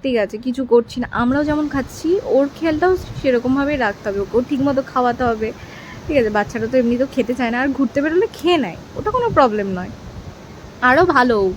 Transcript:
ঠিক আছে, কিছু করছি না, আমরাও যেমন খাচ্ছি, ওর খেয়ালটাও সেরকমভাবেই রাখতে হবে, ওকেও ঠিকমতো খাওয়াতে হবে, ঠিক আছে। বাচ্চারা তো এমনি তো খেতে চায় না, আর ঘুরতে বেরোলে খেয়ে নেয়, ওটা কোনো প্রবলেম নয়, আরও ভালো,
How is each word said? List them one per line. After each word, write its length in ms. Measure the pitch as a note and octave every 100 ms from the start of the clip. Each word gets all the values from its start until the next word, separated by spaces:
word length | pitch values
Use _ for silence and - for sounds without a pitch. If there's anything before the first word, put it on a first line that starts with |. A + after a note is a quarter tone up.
ঠিক 120 | C4+ A#3+
আছে, 200 | G3+ A3
কিছু 280 | B3 B3 B3+
করছি 340 | A#3+ A#3 -
না, 80 | A#3+
আমরাও 320 | - A#3+ C4+
যেমন 240 | D4 D4+ D4+
খাচ্ছি, 520 | C#4 B3+ - D#4+ F#4+
ওর 260 | - C4+ C#4 -
খেয়ালটাও 420 | E4 D#4 F4+ F#4 - -
সেরকমভাবেই 560 | C#4 B3 B3 C4+ C#4 D4
রাখতে 320 | A3+ G3+ A3
হবে, 100 | G3
ওকেও 220 | G3 A3 B3+
ঠিকমতো 320 | C#4 C#4 C4+ C4
খাওয়াতে 300 | C4 B3 A#3+
হবে, 280 | B3+ A3+ A3 - - - - - -
ঠিক 100 | D4
আছে। 120 | A3
বাচ্চারা 380 | G#3 G#3 A#3 A3+
তো 100 | B3+
এমনি 200 | A#3 A#3+
তো 80 | C4+
খেতে 220 | - B3
চায় 180 | B3 B3
না, 100 | B3
আর 60 | C#4
ঘুরতে 340 | C4+ C4+ -
বেরোলে 260 | D4 E4 A4
খেয়ে 240 | - E4 E4+
নেয়, 180 | G#3+ - - -
ওটা 160 | G#4+
কোনো 180 | B4 A#4+
প্রবলেম 380 | D#4+ C4+ G#3 G3
নয়, 220 | F#3 F#3 - - - - - - - - -
আরও 240 | B3 C4+ F4+
ভালো, 480 | C#4 B3 A3 F#3+